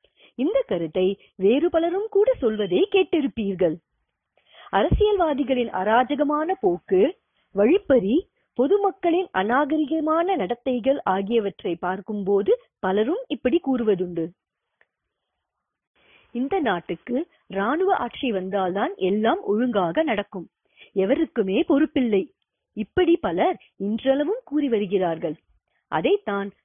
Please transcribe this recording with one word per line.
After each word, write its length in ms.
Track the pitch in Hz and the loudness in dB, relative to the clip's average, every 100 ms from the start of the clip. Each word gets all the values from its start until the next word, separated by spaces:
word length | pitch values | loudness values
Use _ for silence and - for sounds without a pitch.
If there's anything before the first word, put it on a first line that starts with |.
| _ _ _ | _ _ _
இந்த 300 | - 285 523 - | -4 -2 0 -2
கருத்தை 520 | 175 160 185 185 196 _ - | -4 -2 0 0 -2 _ 0
வேறு 340 | 190 262 330 | 2 4 2
பலரும் 360 | 330 330 381 427 | 0 0 -2 0
கூட 220 | 403 440 | 2 2
சொல்வதை 540 | 508 233 214 196 247 392 | 2 0 -2 0 0 2
கேட்டிருப்பீர்கள். 840 | 392 302 320 262 - 196 180 175 170 _ _ _ _ _ _ _ - - | 2 2 0 -2 -4 -4 0 0 0 _ _ _ _ _ _ _ -20 -4
அரசியல்வாதிகளின் 1000 | 190 294 - 415 403 320 269 254 254 233 | 0 2 2 2 2 0 0 -2 -2 -2
அராஜகமான 840 | - 196 226 254 277 294 294 320 381 | -2 2 2 2 0 0 0 -2 -2
போக்கு, 580 | 190 175 - 185 254 - _ _ _ | 0 -2 0 2 2 0 _ _ _
வழிப்பறி, 760 | 190 214 392 - 262 190 285 - _ _ | 0 2 2 4 2 2 0 -2 _ _
பொதுமக்களின் 760 | - 269 403 392 392 349 339 370 | -2 2 2 0 -2 -2 0 -2
அநாகரிகமான 1040 | - 202 254 294 311 277 320 302 320 349 349 | -2 0 0 0 0 -2 -2 0 0 0 -2
நடத்தைகள் 640 | 185 - - 247 233 285 | -2 -4 -4 -2 0 0
ஆகியவற்றை 720 | - 190 196 233 202 - 196 170 | 0 -2 0 0 -2 -4 -6 -4
பார்க்கும்போது 840 | 180 190 196 208 190 202 202 494 _ _ | -4 -6 -6 -4 0 2 2 0 _ _
பலரும் 460 | 190 196 220 415 508 | -2 0 0 -2 -6
இப்படி 320 | 269 254 330 269 | -4 0 0 0
கூறுவதுண்டு. 640 | 254 214 185 180 170 165 - _ _ _ _ _ _ _ _ _ _ _ _ _ _ _ _ _ _ _ | 0 0 0 -2 -6 -8 -10 _ _ _ _ _ _ _ _ _ _ _ _ _ _ _ _ _ _ _
"இந்த 280 | 233 269 392 | -6 -2 -2
நாட்டுக்கு 680 | 262 175 - 170 - 247 359 _ - | 0 -2 -4 -10 -4 -4 -6 _ -10
ராணுவ 500 | 190 208 311 381 381 | -4 -2 0 0 0
ஆட்சி 360 | 240 - 262 | -4 -6 -4
வந்தால்தான் 600 | 196 185 196 185 190 277 403 | -4 -4 -4 -2 -2 -4 -2
எல்லாம் 460 | 185 214 220 370 | -2 0 0 0
ஒழுங்காக 600 | - 208 247 208 180 220 | -2 0 0 0 0 0
நடக்கும், 460 | 320 202 - 190 - _ _ - - | 0 -2 -6 -10 -14 _ _ -20 -8
எவருக்குமே 720 | 196 190 - - - 190 202 | -2 0 0 0 -2 0 0
பொறுப்பில்லை." 640 | 349 285 311 285 247 196 180 _ _ _ _ | 2 2 2 0 2 0 -2 _ _ _ _
இப்படி 420 | - 220 - 330 339 | -10 -4 0 2 2
பலர் 440 | 190 170 359 226 _ - | 0 0 0 -2 _ -8
இன்றளவும் 640 | 196 220 262 269 294 480 | -4 -2 0 0 0 -4
கூறி 240 | - 294 285 | -4 -2 0
வருகிறார்கள். 680 | 220 202 190 175 160 165 151 _ _ _ _ - | -2 0 0 0 -4 -6 -8 _ _ _ _ -6
அதைத்தான் 600 | 156 220 403 - 202 202 - | -2 0 0 -2 -6 -6 -12